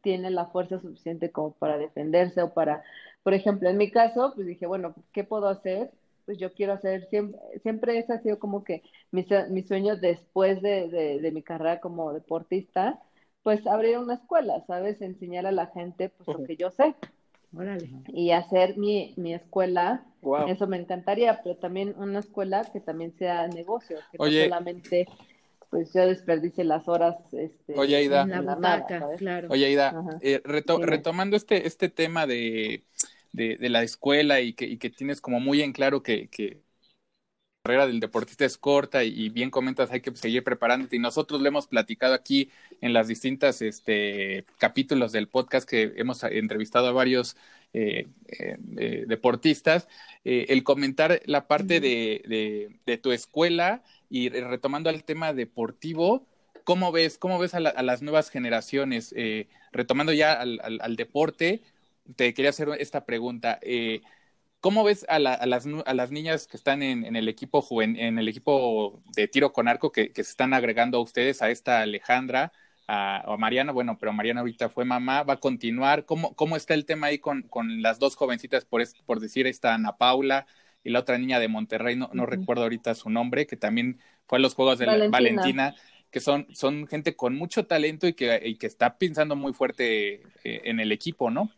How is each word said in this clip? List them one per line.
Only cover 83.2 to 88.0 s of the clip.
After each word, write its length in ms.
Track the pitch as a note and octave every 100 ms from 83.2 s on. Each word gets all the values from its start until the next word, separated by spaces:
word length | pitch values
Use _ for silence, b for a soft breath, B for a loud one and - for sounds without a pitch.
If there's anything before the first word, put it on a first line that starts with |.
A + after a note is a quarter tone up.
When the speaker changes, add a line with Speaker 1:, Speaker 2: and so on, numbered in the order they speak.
| A#2+ B2+ D3+
Speaker 4:
que 100 | A#2
también 440 | G#2+ A2+ B2 B2 b b _
fue 120 | C3
a 20 |
los 140 | C3+
Juegos 240 | - C3 B2+
de 80 | B2
la 60 |
Speaker 1:
Valentina. 180 | - G#3+ - A#3+ G#3+
Speaker 4:
Valentina, 320 | F#3 - C#3 b b b _
que 100 | C3
son, 260 | D3 C#3+ C#3+
son 340 | - C3+ D3 D3
gente 260 | D3+ D3+ -
con 180 | B2 C3+
mucho 300 | E3+ - -
talento 400 | E3 D3+ D#3